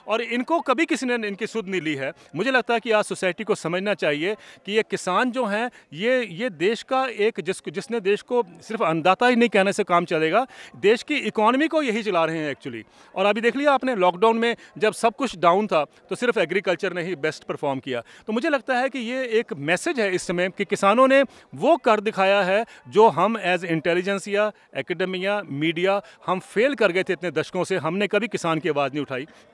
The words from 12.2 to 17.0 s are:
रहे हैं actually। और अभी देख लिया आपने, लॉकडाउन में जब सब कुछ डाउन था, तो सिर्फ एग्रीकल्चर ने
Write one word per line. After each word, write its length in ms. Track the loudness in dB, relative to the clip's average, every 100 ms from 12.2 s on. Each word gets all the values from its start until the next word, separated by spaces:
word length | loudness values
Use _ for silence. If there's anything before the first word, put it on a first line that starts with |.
| 0
रहे 120 | -2
हैं 180 | -6 -8
actually। 280 | -10 -14 -16 _ -10 0
और 100 | 2
अभी 160 | 2
देख 140 | 0 2
लिया 180 | 2
आपने, 220 | 2 0 2
लॉकडाउन 420 | 2 4 2 4
में 180 | 0 -2 -8 -2
जब 160 | -2
सब 220 | 2 0 0
कुछ 220 | -4 2
डाउन 300 | 4 4 2
था, 180 | 0 -2
तो 300 | _ -10 -2
सिर्फ 220 | 0 2
एग्रीकल्चर 560 | 0 0 0 -2 -2
ने 100 | -4